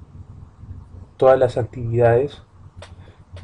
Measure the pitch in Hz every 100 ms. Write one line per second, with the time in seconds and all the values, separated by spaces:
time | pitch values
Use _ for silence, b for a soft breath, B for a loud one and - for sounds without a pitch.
0 | - - - - - - - - - -
1 | - - 131 131 123 131 113 127 117 117
2 | 117 117 143 - - - - - - B
3 | B B B -